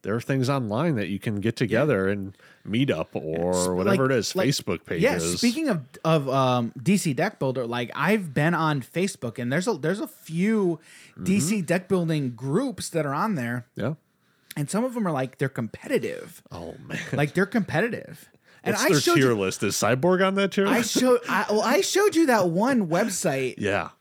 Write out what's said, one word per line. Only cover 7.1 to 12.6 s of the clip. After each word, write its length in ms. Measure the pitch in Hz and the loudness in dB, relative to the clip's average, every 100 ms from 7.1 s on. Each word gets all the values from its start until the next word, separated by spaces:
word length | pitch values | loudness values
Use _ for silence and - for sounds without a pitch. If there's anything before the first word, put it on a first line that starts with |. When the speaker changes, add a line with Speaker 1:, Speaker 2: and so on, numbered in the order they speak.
Speaker 2:
Deck 240 | 127 190 - | 0 -2 -2
Builder, 260 | 135 131 117 | -2 -2 -4
like, 240 | 120 123 - | -4 -6 -2
I've 360 | 151 220 175 | 2 2 0
been 200 | 135 151 | 0 2
on 260 | 170 160 147 | 2 2 0
Facebook, 560 | 120 165 190 - 117 110 | -2 -4 -4 -4 -8 -6
and 120 | 123 | -2
there's 140 | 143 185 | 0 0
a, 80 | |
there's 260 | 180 151 196 | -2 -2 -2
a 60 | - | -6
few 720 | - - 160 202 220 185 160 - - - | -12 -8 0 2 2 0 -2 -8 -20 -20
Speaker 1:
Mm-hmm. 100 | - | -8
Speaker 2:
D 160 | 92 113 | -2 0
C 220 | 147 214 | 0 -2
deck 260 | 165 175 185 | 0 -2 0
building 420 | 190 165 156 135 | -2 0 0 -2
groups 600 | 117 135 160 | -6 -2 0